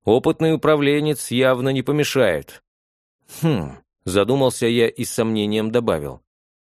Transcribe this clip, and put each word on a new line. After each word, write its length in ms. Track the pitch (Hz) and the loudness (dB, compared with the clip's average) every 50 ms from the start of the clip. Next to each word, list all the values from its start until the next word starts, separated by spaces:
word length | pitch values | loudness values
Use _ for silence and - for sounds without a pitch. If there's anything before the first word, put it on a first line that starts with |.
| - | 0
Опытный 480 | 101 110 131 - 160 156 - 165 160 160 | 2 2 2 2 0 0 0 0 0 0
управленец 800 | 156 - 156 156 147 143 143 147 147 151 151 147 - - - | 0 2 2 2 2 2 2 0 0 0 -2 -4 -4 -6 -4
явно 380 | - 123 131 131 131 120 127 135 | 0 2 2 2 2 2 0 -2
не 120 | 135 135 | -2 -2
помешает". 800 | 123 - 143 151 143 - - 135 120 98 82 73 69 - - - _ _ _ _ _ _ _ _ _ _ _ _ _ - - - | -2 -2 0 -2 0 0 0 2 2 2 0 -2 -4 -10 -20 -20 _ _ _ _ _ _ _ _ _ _ _ _ _ -20 -8 -2
"Хм", 320 | 156 165 143 95 78 67 - - _ _ _ _ - | -2 0 0 0 -4 -8 -12 -16 _ _ _ _ -8
задумался 640 | 92 90 101 101 110 131 139 135 127 - - 123 | -2 0 0 2 2 2 2 2 0 0 0 0
я 200 | 117 117 120 117 | 0 2 2 2
и 160 | 113 - - 117 | 0 0 -4 -8
с 80 | - | -6
сомнением 580 | - - 113 113 110 107 104 104 107 110 110 110 | -4 -2 -2 0 0 -2 -2 -2 -2 -2 -2 -2
добавил. 520 | 113 123 120 110 87 78 71 69 64 - _ _ _ _ _ _ _ _ | -2 -2 0 0 -2 -2 -4 -8 -12 -14 _ _ _ _ _ _ _ _